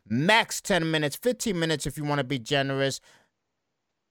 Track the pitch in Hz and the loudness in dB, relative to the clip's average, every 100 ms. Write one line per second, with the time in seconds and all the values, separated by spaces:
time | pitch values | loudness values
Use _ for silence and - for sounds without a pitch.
0 | - 113 165 220 208 - - 190 160 160 | -4 0 4 4 2 -2 0 0 2 0
1 | 147 - 247 247 240 180 165 156 151 147 | 0 -2 -2 -2 -2 0 0 -2 -4 -6
2 | 147 143 131 139 113 143 135 135 139 135 | -2 -2 -2 -4 -2 0 0 0 0 -2
3 | - - _ _ _ _ _ _ _ _ | -10 -20 _ _ _ _ _ _ _ _
4 | _ | _